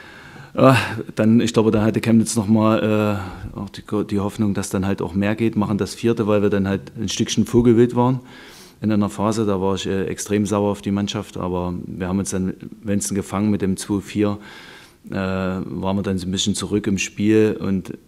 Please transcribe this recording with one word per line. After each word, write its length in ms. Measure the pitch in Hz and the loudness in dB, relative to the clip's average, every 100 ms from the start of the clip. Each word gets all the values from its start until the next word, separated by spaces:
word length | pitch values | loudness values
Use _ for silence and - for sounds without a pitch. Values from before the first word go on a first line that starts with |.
| - - - - - | -20 -20 -20 -20 -10
Ja, 240 | - 127 123 92 110 - - | 4 6 6 2 -6 -6 0
dann, 240 | 110 117 | 4 4
ich 140 | 113 | 4
glaube, 180 | - 110 | 4 4
da 100 | 107 | 4
hatte 200 | 107 107 | 2 2
Chemnitz 340 | 113 113 104 120 | 4 4 4 0
nochmal, 840 | 101 110 110 110 107 107 107 101 92 90 - - | 2 4 4 2 2 2 2 0 -6 -12 -12 -12
äh, 20 | |
auch 120 | 101 | -12
die, 140 | - - 107 92 | -14 -6 -4 -2
die 100 | 101 | -2
Hoffnung, 340 | 101 104 107 | -2 0 0
dass 160 | 98 95 | 0 -2
dann 160 | 101 95 | -2 0
halt 160 | 98 | -2
auch 120 | 87 | -2
mehr 200 | 92 101 | 0 0
geht, 220 | 110 113 107 | 2 0 0
machen 220 | 101 101 | 0 0
das 180 | 98 - | -2 -2
vierte, 320 | 117 117 104 | 0 0 2
weil 140 | 104 | 2
wir 80 | 101 | 2
dann 180 | 101 95 | 2 0
halt 240 | 98 - 113 | -2 -6 -8
ein 80 | 107 | -6
Stückchen 380 | - 110 - 104 | -4 -2 0 2
vogelwild 500 | 120 120 113 123 120 | 4 6 6 4 4
waren 240 | 120 127 - - - - - - | 2 0 -6 -18 -20 -20 -20 -6
in 100 | 104 | -2
einer 160 | 107 101 | 0 0
Phase, 380 | 101 101 110 104 | -2 -2 0 0
da 160 | 98 | 0
war 140 | 98 95 | 0 -2
ich, 120 | 90 | -2
äh, 200 | 95 82 | -2 -4
extrem 380 | 92 - 104 101 | -6 -2 -2 0
sauer 240 | 101 104 | 0 0
auf 120 | 98 | -2
die 100 | 101 | -4
Mannschaft, 460 | 98 101 107 98 98 | -2 -2 -6 -8 -8
aber 360 | 90 90 90 90 - | -4 -4 -4 -6 -10
wir 240 | - 92 | -8 -4
haben 100 | 95 | -2
uns 120 | 92 | -2
dann, 240 | 95 92 - - - | -4 -4 -6 -14 -12
wenn's 240 | 110 101 - | -4 -2 -2
denn 80 | 101 | -4
gefangen 340 | 92 98 107 | -4 -2 0
mit 120 | 101 | 0
dem 160 | 95 92 | 0 -2
zwei 240 | - 101 | -2 -4
vier, 380 | - 104 104 104 - - - - - _ - | -2 0 0 -2 -10 -20 -20 -20 -20 _ -10
äh, 40 | |
waren 840 | 98 95 95 92 92 - 82 92 101 | -6 -4 -2 -4 -4 -6 -6 -2 -2
wir 80 | |
dann 140 | 98 95 | -2 -4
so 100 | 87 | -4
ein 40 | |
bisschen 220 | 95 - | -2 -2
zurück 320 | 95 92 104 104 | -4 -2 -2 0
im 120 | 95 | -2
Spiel 600 | - - 104 107 107 - | -4 -2 2 4 4 0
und 400 | 98 95 - - | -2 -4 -4 -12